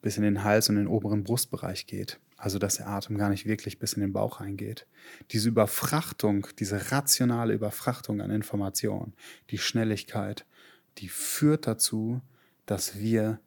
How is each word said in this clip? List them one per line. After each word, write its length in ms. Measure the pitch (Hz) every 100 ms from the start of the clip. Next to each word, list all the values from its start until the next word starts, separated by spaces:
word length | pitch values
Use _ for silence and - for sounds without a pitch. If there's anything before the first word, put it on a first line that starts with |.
bis 160 | 104 101
in 60 |
den 200 | 104 101
Hals 260 | 104 107 110
und 60 | 107
den 120 | 101
oberen 360 | 107 101 104
Brustbereich 640 | 98 120 - - - 95 -
geht. 340 | 98 - - _ _
Also, 220 | 104 98
dass 180 | 101 -
der 100 | 98
Atem 300 | 101 - 104
gar 120 | 104
nicht 160 | 98 107
wirklich 320 | 110 - -
bis 160 | -
in 80 | -
den 120 | 101
Bauch 260 | 98 107 -
reingeht. 480 | 101 101 107 113 - _ - - -
Diese 180 | 113 110
Überfrachtung, 960 | 110 104 - - 151 160 - 107 101 101 -
diese 320 | 98 101 -
rationale 600 | 135 139 - 123 117 117
Überfrachtung 680 | 107 107 - - 123 - 104
an 100 | 101
Informationen, 800 | 107 104 104 95 - 110 98 107 - - - _
die 80 | 113
Schnelligkeit, 880 | - 117 110 104 - 110 101 104 - _ - - _ -
die 120 | 95
führt 580 | - - - 151 156 139
dazu, 540 | 110 - 113 110 127 - _ _ _ -
dass 340 | 98 - 98
wir 400 | 107 113 110 113